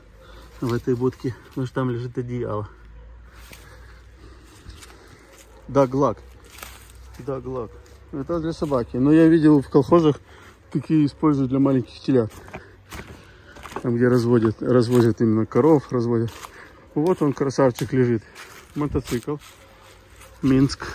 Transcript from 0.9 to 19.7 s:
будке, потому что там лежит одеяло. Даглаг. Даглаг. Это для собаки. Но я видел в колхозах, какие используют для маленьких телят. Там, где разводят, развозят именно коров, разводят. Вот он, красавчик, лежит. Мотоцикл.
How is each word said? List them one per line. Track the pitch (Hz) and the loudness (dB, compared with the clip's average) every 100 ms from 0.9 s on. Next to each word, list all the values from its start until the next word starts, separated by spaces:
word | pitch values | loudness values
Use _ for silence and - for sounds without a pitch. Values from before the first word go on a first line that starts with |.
| 123 | -2
будке, | 127 - 135 113 - | -2 -4 -10 -10 -14
потому | - 127 | -10 -8
что | - | -6
там | 131 | -6
лежит | 117 123 123 | -6 -8 -10
одеяло. | 123 123 110 107 104 - - - - - - - - - - - - - - - - - - - - - - - - - - - - - - | -10 -8 -8 -8 -10 -16 -20 -20 -20 -20 -20 -20 -20 -20 -20 -20 -20 -20 -20 -20 -20 -20 -20 -20 -20 -20 -20 -20 -20 -20 -20 -20 -20 -20 -4
Даглаг. | 131 135 131 139 104 - - - - - - - - - - | 0 2 2 -2 -2 -12 -20 -20 -20 -20 -20 -20 -20 -20 -16
Даглаг. | 127 135 123 131 110 - - - - | -12 -10 -10 -10 -12 -16 -20 -20 -16
Это | 143 139 170 | -12 -6 -6
для | 160 | -6
собаки. | 160 160 131 117 123 | -6 -2 -2 -2 0
Но | 139 | 4
я | 160 160 | 6 6
видел | 165 151 147 | 6 6 4
в | 131 | 4
колхозах, | 147 135 175 156 139 - - - - - | 2 4 4 4 0 -6 -20 -20 -20 -8
какие | 160 - 160 143 | -8 -2 0 0
используют | - 156 139 131 | 0 0 0 0
для | 135 | 0
маленьких | 139 131 113 - | 2 0 -2 -8
телят. | - 131 110 - - - - - - - - - - - - - - - | -2 0 0 -6 -20 -20 -20 -20 -20 -18 -18 -20 -20 -20 -20 -20 -14 -8
Там, | 131 117 | -4 0
где | 123 | 2
разводят, | 123 117 120 110 107 | 2 2 2 2 -2
развозят | 127 127 117 123 117 104 | 0 2 4 2 2 2
именно | 113 107 110 | 0 0 0
коров, | 123 143 151 - | 2 4 4 2
разводят. | 127 117 117 113 - - - - - - - | -4 -2 -2 -4 -8 -20 -20 -20 -20 -10 -4
Вот | 160 180 | -2 0
он, | 151 | -2
красавчик, | - 139 - 135 - 110 | -2 -4 2 0 0 -4
лежит. | 131 123 113 - - - - - - | 0 0 0 -6 -20 -20 -20 -14 -8
Мотоцикл. | 147 139 - 120 - 151 - - - | -4 -4 -4 -6 -6 -10 -12 -20 -20